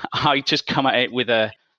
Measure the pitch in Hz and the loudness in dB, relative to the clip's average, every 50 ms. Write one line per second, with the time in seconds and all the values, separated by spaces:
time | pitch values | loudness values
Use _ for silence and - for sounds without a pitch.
0 | - - - - - 151 139 139 139 - 156 - - - - 147 135 139 135 120 | -10 -8 -4 -2 0 2 0 0 0 -2 -2 -2 -2 -2 -2 0 0 2 2 2
1 | 123 101 117 127 120 120 117 113 110 107 - _ _ _ _ | 0 0 -2 -4 0 0 2 0 0 -2 -4 _ _ _ _